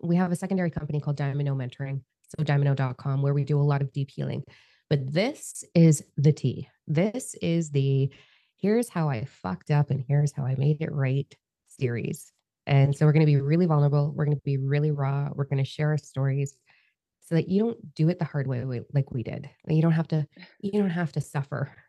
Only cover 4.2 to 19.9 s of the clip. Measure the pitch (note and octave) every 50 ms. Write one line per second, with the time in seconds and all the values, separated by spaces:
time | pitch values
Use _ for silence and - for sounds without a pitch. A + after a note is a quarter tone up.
4.2 | C3+ C#3 - - - - - - _ _ _ _ _ - D3+ C#3 C3 C3+ D3 F3
5.2 | G#3+ C4+ D#4 - - - - - - _ - E3+ E3 D#3+ D3+ - - _ - -
6.2 | C#3 D#3 D3 - - B2+ A#2 B2+ C3 - _ _ - - D3+ D3+ F#3+ G#3+ G#3 B3+
7.2 | - - - - - E3+ E3 E3+ E3 D3+ C#3+ C#3 C3+ C#3 C3+ C3+ C#3 C#3 - -
8.2 | - _ _ _ _ _ _ - - G3+ G#3+ A#3+ A#3+ - - F3 D#3+ D3 C3+ A2
9.2 | C#3 - - _ - F#2 F#2 - _ - D3+ D3 C#3+ - C3+ C3+ B2 - C#3+ D3
10.2 | D3 C#3+ - - B2+ B2 C3 C3 C3+ D3 D#3 D3 D#3+ - - D3 C3+ C3 C3 C#3
11.2 | C#3 _ - _ _ _ _ _ _ _ - - C3+ A#2+ A#2+ A2 - - - -
12.2 | - - _ _ _ _ _ _ - - C#3+ C#3 C3+ C#3+ C#3 - D#3+ D3+ C#3+ D#3
13.2 | D#3+ D3+ D3 C3+ C#3 C#3+ D#3+ E3+ F#3 E3 D#3 D3 C#3+ C#3+ C#3+ D3 C#3+ D#3 C#3 C3
14.2 | D3+ D3 D3+ C3+ - C#3+ C#3 C3+ C3+ C3+ C#3+ D3 D3+ D#3 D3 C#3+ C3+ C3+ C#3 C#3+
15.2 | C#3+ C#3+ - C#3 C#3 - C#3 C3+ C3+ - - - D3+ D3+ D3+ D3 - - - C3+
16.2 | C3+ C#3 C3+ C#3+ C#3 C#3 - _ _ _ _ _ _ _ _ _ _ _ _ _
17.2 | _ - E3 D#3+ - D#3+ F#3 G3+ A3 A#3 A#3 - - D#3 - - D#3 D#3 - -
18.2 | D#3+ - - C#3+ C3 C3+ C3 A#2+ B2+ C3 B2 A2+ - - - C#3+ C3+ - - B2
19.2 | A2 - - - C3+ - _ _ - - D#3 D#3+ D#3+ E3